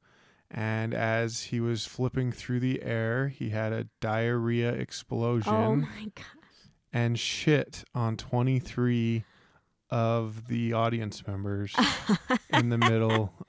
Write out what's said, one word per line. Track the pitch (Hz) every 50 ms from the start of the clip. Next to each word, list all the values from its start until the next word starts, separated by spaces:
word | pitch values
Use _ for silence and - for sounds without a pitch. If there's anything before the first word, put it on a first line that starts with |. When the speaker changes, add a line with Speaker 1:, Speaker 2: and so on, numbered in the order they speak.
| _ _ _ _ _ _ _ _ _ _
Speaker 1:
And | - 113 110 110 110 110 113 113 120
as | 117 113 110 113 113 117 113 113 - -
he | - - 117
was | 117 120 117 110 -
flipping | - - - 127 127 - 131 127 123
through | 120 - - - 123 123
the | 123 127 131 -
air, | - - 117 113 113 113 117 127 135 139
he | 135 - 127 113
had | 107 107 110 110
a | 110 110 113 110 _ _
diarrhea | - 110 107 110 113 117 120 120 117 117 117 117 117 120
explosion | 127 127 127 - - - - - 120 117 117 120 120 117 110 - 214
Speaker 2:
Oh | 220 107 - 220
my | - - 214 214 208 214 214 -
gosh. | - - - - 302 - - _ _ - - _ _ _ _
Speaker 1:
and | - 123 117 117 120 113
shit | - - - - - 160 151 135 135 - - - - - _
on | 123 117 113 113 -
twenty-three | - - - 120 123 131 131 127 123 - - - 123 123 120 120 117 113 117 113 110 - _ _ _ _ _ _ _ _ _ _ _ _
of | - 120 113 113 117 117 113 110 110 110 113 120
the | 120 120 117 113 117
audience | 110 113 117 117 117 110 104 - - - -
members | 101 98 98 101 101 101 101 101 - - 233 294 - - - - 208
Speaker 2:
<laughs> | - - - 254 233 - -
Speaker 1:
in | - 277 120 120
the | 120 117
middle | 117 117 113 110 113 110 113 110 107 98 - - -